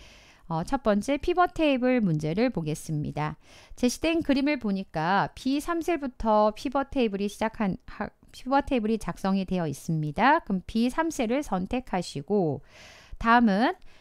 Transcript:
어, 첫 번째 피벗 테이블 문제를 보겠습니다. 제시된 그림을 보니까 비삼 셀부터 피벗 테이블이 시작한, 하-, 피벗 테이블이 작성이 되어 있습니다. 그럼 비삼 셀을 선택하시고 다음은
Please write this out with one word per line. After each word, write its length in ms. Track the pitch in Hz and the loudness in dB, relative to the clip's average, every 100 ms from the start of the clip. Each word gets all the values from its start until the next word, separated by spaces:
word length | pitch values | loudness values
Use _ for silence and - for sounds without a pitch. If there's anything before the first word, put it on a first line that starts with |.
| - - - - - | -20 -20 -20 -20 -6
어, 140 | 160 | -6
첫 180 | 175 269 | -2 0
번째 360 | 220 202 233 294 | 2 0 0 -2
피벗 360 | - 349 359 | 0 2 2
테이블 480 | 339 302 262 247 254 | 2 2 4 2 2
문제를 480 | 196 151 151 180 254 | 2 0 0 0 0
보겠습니다. 880 | 180 151 156 - 151 139 143 151 156 - - - - | 0 -4 -6 -4 -4 -4 -4 -6 -6 -16 -20 -20 -2
제시된 480 | 247 - 320 330 | -2 0 0 0
그림을 340 | 285 269 277 294 | 2 2 2 0
보니까 720 | 208 190 196 160 160 190 143 - | -2 -4 -4 -2 2 2 0 -2
비삼 460 | 262 285 330 339 | -2 -2 -2 -2
셀부터 720 | 320 330 277 - 226 214 214 208 | 0 -2 -4 -4 2 4 4 2
피벗 340 | 277 277 269 | -4 -4 -2
테이블이 400 | 277 226 196 202 | 0 0 0 -4
시작한, 480 | - 220 - 202 - - | -2 -4 -2 -2 -2 -8
하-, 240 | - - - - | -10 -10 -10 -20
피벗 340 | - 254 277 277 | -14 0 0 2
테이블이 320 | 254 214 220 | 0 0 -2
작성이 480 | - - 190 196 190 | -4 -4 0 0 0
되어 220 | 185 156 | -2 -2
있습니다. 720 | 139 - 160 151 147 254 330 | -4 -4 -2 -2 2 4 4
그럼 220 | - 185 - | 0 -4 -2
비삼 460 | 226 247 320 320 | 0 0 0 -2
셀을 320 | - 220 269 | -2 -2 -2
선택하시고 1200 | 294 185 185 254 - 185 - 143 - 208 160 131 - - - - - - | -2 -4 -2 -4 -4 -4 -4 -8 -2 0 0 -2 -8 -20 -20 -20 -18 -4
다음은 560 | 226 240 233 190 277 370 - - | 4 6 6 4 2 -2 -10 -20